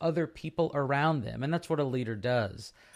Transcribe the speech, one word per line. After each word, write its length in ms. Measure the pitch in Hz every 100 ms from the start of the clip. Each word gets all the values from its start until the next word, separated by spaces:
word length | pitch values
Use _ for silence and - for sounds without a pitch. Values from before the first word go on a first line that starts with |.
other 260 | 165 165 156
people 460 | - - - 160
around 480 | 143 135 139 156 151
them. 220 | 110 113
And 100 | 139
that's 160 | 165 -
what 80 | 156
a 60 |
leader 320 | 139 127 117 110
does. 560 | 123 123 101 107 - - -